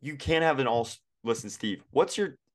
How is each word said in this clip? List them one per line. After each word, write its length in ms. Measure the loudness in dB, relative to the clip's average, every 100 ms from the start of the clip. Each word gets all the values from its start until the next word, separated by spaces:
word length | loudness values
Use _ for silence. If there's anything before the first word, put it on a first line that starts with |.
you 160 | -14 -8
can't 280 | 0 2
have 160 | 4 2
an 80 | 2
all, 200 | 0 -2 -8 _ _ -4
listen, 240 | -4 -4
Steve, 340 | -8 -6 -6 -2
what's 260 | 2 2 0
your, 200 | -4 -4 _